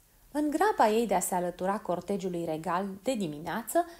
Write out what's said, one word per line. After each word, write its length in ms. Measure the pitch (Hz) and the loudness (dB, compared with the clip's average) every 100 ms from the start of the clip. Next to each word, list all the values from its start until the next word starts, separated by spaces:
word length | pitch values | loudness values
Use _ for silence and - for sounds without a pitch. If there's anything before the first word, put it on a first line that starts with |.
| _ _ - | _ _ -8
În 180 | 294 302 | -2 0
graba 400 | 302 415 415 226 | 2 2 6 4
ei 140 | 220 226 | 4 2
de 60 | |
a 60 | 185 | 2
se 160 | - 180 | 2 0
alătura 420 | 175 175 185 202 | -2 -2 -2 -2
cortegiului 680 | - 175 - 202 185 170 165 | -2 -4 -2 -4 -2 -4 -4
regal 400 | 156 175 175 196 196 | -4 -2 -2 -4 -6
de 120 | - 254 | -2 -2
dimineață, 720 | 170 147 165 185 240 339 339 | -2 -4 -6 -6 -2 0 0